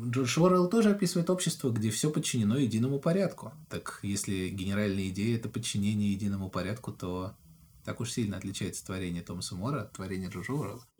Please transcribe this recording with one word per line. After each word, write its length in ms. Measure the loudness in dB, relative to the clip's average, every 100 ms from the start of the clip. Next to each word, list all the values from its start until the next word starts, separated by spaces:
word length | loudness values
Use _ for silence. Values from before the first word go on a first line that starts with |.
| -2
Джордж 300 | 0 2 6
Оруэлл 300 | 6 6 6
тоже 200 | 6 6
описывает 400 | 4 2 2 2
общество, 400 | 2 0 0 0
где 220 | 2 0
всё 180 | 2 0
подчинено 480 | 0 0 2 4 4
единому 420 | 4 2 2 2
порядку. 520 | 2 2 2 -2 -12 -14 -10
Так 300 | -8 -8 -6
если 480 | -4 -2 -2 -2 -2
генеральная 600 | -2 -2 0 0 0 -2
идея — 260 | 0 0 0
это 120 | -2
подчинение 640 | -6 -4 0 2 2 2
единому 360 | 2 0 -2 -4
порядку, 420 | -4 -4 -4 -8
то 440 | -8 -4 -4 -6 -10 -20 -20 -20 -14 -10
так 160 | -6
уж 100 | -4
сильно 260 | -2 -2 -2
отличается 460 | -6 -4 -6 -6 -6
творение 360 | -4 -4 -4
Томаса 340 | -6 -8 -8 -6
Мора 260 | -4 -4
от 120 | -6
творения 360 | -8 -6 -6 -6
Джорджа 240 | -6 -4
Оруэлла. 320 | -4 -4 -8 -16